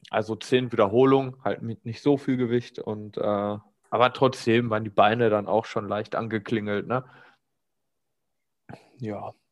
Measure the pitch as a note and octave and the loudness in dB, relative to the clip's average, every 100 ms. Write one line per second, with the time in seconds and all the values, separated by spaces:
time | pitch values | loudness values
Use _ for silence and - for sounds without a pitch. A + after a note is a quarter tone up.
0 | - - G#2+ A2 - B2+ B2+ A2+ G2+ A#2 | -6 -4 -2 -6 0 0 2 2 4 6
1 | C3+ C3+ C3 B2+ G#2 - A2+ A2+ A#2 A2+ | 6 6 2 -4 -6 -4 -6 -10 -10 -4
2 | C#3+ C#3 - B2+ A#2+ A#2+ A#2+ - - G#2+ | 0 0 0 -2 0 -2 -4 -10 -10 -10
3 | G#2 - G#2+ G2+ G#2 G#2 - _ _ G#2+ | -10 -6 -2 -2 -2 -6 -10 _ _ 2
4 | B2 - C3+ - - A#2 A#2+ G#2+ A2 G2+ | 2 2 0 2 0 2 2 -2 0 4
5 | G#2 A2+ A#2 G#2 G2+ G#2+ - A2+ G2+ G#2 | 4 4 2 2 2 0 0 -6 -4 -6
6 | A2 - A2+ A2 - A2+ G#2 G#2 E2+ B2 | -6 -6 -4 -6 -4 -4 -2 -4 -4 -6
7 | - - - _ _ _ _ _ _ _ | -6 -16 -20 _ _ _ _ _ _ _
8 | _ _ _ _ _ _ - - _ - | _ _ _ _ _ _ -20 -20 _ -14
9 | A2 G2+ G#2 - _ | -10 -10 -12 -16 _